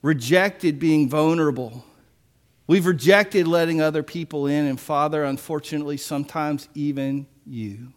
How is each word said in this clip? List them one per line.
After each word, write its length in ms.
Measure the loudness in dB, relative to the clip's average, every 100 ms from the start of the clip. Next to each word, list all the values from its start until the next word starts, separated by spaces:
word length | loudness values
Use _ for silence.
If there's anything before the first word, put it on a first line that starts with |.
rejected 760 | 0 0 2 2 2 0 -2 0
being 300 | 2 4 2
vulnerable. 760 | 2 2 2 0 -2 -8 -12 -20 _ _ _ _ _ _ _ 2
We've 180 | 4 4
rejected 640 | 2 6 6 6 2 2
letting 320 | 2 2 2
other 240 | 0 0
people 420 | -6 -8 -8 -4 -2
in. 200 | 0 0
And 120 | -4
Father, 460 | -4 -2 0 0
unfortunately, 720 | -2 -4 -6 -8 -6 -6 -6 -8
sometimes 720 | -6 -6 -6 -4 -4 -4 -6
even 540 | -6 -4 -2 -4 -6 -8 _
you. 480 | -14 -10 -10 -10 -16